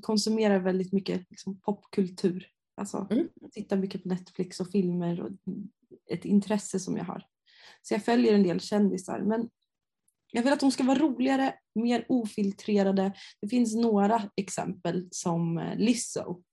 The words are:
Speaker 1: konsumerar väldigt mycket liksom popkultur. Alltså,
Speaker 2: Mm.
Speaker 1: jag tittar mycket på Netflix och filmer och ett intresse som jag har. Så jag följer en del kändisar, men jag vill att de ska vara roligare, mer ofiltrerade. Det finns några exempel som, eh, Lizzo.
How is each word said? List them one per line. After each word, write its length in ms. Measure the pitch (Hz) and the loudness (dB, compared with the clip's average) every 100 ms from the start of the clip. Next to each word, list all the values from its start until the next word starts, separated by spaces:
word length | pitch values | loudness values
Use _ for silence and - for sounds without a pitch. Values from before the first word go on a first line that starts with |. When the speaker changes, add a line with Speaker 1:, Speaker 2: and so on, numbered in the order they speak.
Speaker 1:
konsumerar 580 | - 214 220 220 214 196 | 0 0 2 2 4 4
väldigt 340 | 185 190 185 | 2 0 0
mycket 360 | 196 190 180 - | -2 -2 -4 -6
liksom 320 | - 196 196 | -12 -12 -6
popkultur. 840 | - 208 _ 214 180 185 175 180 - _ _ - | -6 -6 _ -2 -2 0 -2 -2 -8 _ _ -12
Alltså, 300 | 202 - 196 | -8 -8 -2
Speaker 2:
Mm. 160 | 233 339 - | -2 -2 -8
Speaker 1:
jag 160 | - | -16
tittar 260 | 214 - 196 | -14 -4 -2
mycket 260 | 190 185 | -2 -6
på 60 | 175 | -6
Netflix 500 | 180 - - 180 - | -6 -6 -8 -8 -8
och 120 | 175 | -2
filmer 500 | 208 180 175 170 175 | 0 0 -2 -2 -4
och 80 | - 190 190 - - - _ - - | -6 -10 -10 -10 -12 -18 _ -20 -10
ett 160 | 175 - | -8 2
intresse 540 | 202 202 214 - 190 | 2 2 -2 -2 -6
som 180 | 180 - | -4 -6
jag 60 | 175 | -6
har. 200 | - - _ _ _ - - | -10 -16 _ _ _ -20 -20
Så 120 | - | -4
jag 120 | 220 240 | -2 2
följer 280 | 240 233 | 4 6
en 100 | 208 | 6
del 160 | 180 180 | 4 2
kändisar, 600 | - 208 196 185 185 - | 0 2 2 2 -4 -4
men 300 | 202 226 233 - _ _ _ _ _ _ _ | -2 -2 -4 -10 _ _ _ _ _ _ _
jag 120 | 233 | -2
vill 100 | 254 | 2
att 60 | 294 | 4
de 120 | 269 | 2
ska 120 | 262 | 2
vara 160 | 262 277 | 2 4
roligare, 540 | 302 240 262 269 269 - _ 214 | 2 2 0 2 0 -4 _ -2
mer 300 | 233 233 - | 0 0 0
ofiltrerade. 1040 | 254 220 - 196 - - 208 196 190 190 196 - - | 0 0 -2 -2 -2 0 2 4 2 0 -4 -14 -12
Det 60 | 208 | -2
finns 280 | 247 226 220 | 0 2 2
några 540 | 233 202 202 226 202 - | 2 4 4 2 0 -6
exempel 720 | 196 - 170 - 170 180 180 | -6 -6 -6 -4 -4 -4 -6
som, 460 | - 180 170 165 165 | -6 -2 0 0 -2
eh, 200 | 160 - | -4 0
Lizzo. 680 | 220 240 - - - 175 _ | 2 0 -4 -8 -8 -10 _